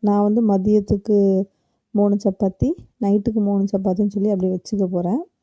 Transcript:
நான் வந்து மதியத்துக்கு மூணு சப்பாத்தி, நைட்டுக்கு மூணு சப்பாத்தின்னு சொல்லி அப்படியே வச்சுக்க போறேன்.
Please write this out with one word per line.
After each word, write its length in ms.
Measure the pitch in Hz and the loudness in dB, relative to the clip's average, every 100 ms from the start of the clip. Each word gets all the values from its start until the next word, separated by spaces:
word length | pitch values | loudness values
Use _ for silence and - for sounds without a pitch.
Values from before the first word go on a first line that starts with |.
நான் 320 | 208 202 208 | 2 2 2
வந்து 160 | 214 226 | 2 2
மதியத்துக்கு 960 | 196 190 208 202 202 202 208 196 190 190 _ _ _ _ | 2 2 0 2 -4 0 2 4 2 -2 _ _ _ _
மூணு 260 | 208 202 202 | -2 0 0
சப்பாத்தி, 480 | 202 190 196 190 254 349 - _ | -2 -2 -4 -2 -4 -4 -10 _
நைட்டுக்கு 340 | 202 208 202 | 0 0 0
மூணு 300 | 220 202 202 | -2 0 0
சப்பாத்தின்னு 460 | 196 196 190 185 208 | 0 -2 -2 0 -2
சொல்லி 200 | 202 202 | 0 -2
அப்படியே 260 | 196 185 185 | 0 -2 -4
வச்சுக்க 280 | - 202 | -6 -4
போறேன். 400 | 190 180 175 226 349 _ | -2 -2 -2 -4 -6 _